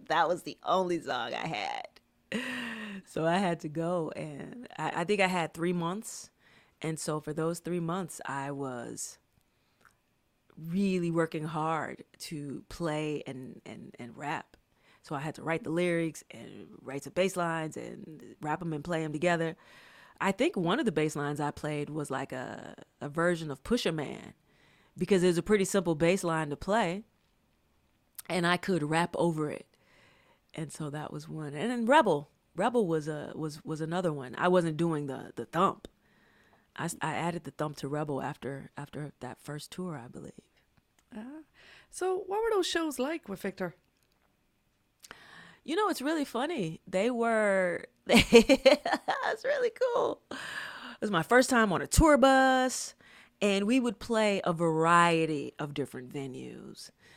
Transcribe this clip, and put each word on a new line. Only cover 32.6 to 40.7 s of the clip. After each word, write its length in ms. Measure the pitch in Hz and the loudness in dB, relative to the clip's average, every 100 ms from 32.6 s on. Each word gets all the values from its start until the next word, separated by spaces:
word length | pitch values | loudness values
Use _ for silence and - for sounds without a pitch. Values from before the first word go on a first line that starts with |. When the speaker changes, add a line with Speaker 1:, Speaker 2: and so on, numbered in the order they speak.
| 220 240 185 | 0 2 2
Speaker 1:
was 200 | 160 151 | 0 -2
a, 240 | 151 - - | -6 -8 -8
was, 280 | 156 151 | -8 -8
was 160 | - 156 | -8 -6
another 320 | 160 175 180 | -2 0 0
one. 220 | 147 127 - | -2 -8 -2
I 80 | 180 | 4
wasn't 280 | 180 165 156 | 4 4 0
doing 280 | 170 151 143 | 0 0 -2
the, 260 | 127 - - | -8 -10 -10
the 100 | 113 | -4
thump. 420 | 165 185 - - _ _ _ _ _ _ _ _ - | 0 2 0 -12 _ _ _ _ _ _ _ _ -8
I 100 | 165 | -8
s-, 120 | - | -4
I 120 | 156 | -4
added 300 | 127 170 170 | -2 -4 -4
the 80 | - | -10
thump 260 | - 151 143 | -6 -6 -6
to 100 | 139 | -6
Rebel 340 | 147 151 135 | -4 -2 -4
after, 480 | 139 - 120 139 - - | -4 -8 -10 -10 -12 -14
after 360 | 147 - 151 - | -12 -10 -12 -12
that 200 | - 117 | -14 -12
first 320 | - 147 - | -12 -12 -10
tour, 240 | - 180 147 | -10 -8 -8
I 40 | 120 | -12
believe. 260 | - - - _ _ _ | -14 -16 -18 _ _ _